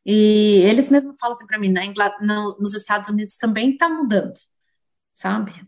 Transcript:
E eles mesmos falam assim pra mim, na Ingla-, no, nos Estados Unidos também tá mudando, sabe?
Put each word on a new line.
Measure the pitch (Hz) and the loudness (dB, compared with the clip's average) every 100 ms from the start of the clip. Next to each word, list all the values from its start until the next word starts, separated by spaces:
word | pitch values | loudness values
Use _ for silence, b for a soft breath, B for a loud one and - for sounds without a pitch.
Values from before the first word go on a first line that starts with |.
| - | 0
E | 214 214 214 208 202 | 4 6 4 4 6
eles | 190 233 269 | 6 4 4
mesmos | 285 277 - | 2 0 -6
falam | 240 240 | -8 -8
assim | 208 | -8
pra | 214 | -4
mim, | 196 | -2
na | 180 | -2
Ingla-, | 196 202 202 202 | -4 -4 -4 -2
no, | 208 208 202 202 | -4 -2 -4 -6
nos | 202 | -6
Estados | 214 - 208 202 | -6 -4 -6 -4
Unidos | 208 208 - | -6 -6 -4
também | 226 214 254 269 | -4 0 -2 0
tá | 339 | -2
mudando, | 320 262 196 - - _ _ _ _ _ _ _ | -2 -2 -2 -2 -10 _ _ _ _ _ _ _
sabe? | - 190 214 190 175 | -10 -6 -6 -6 -12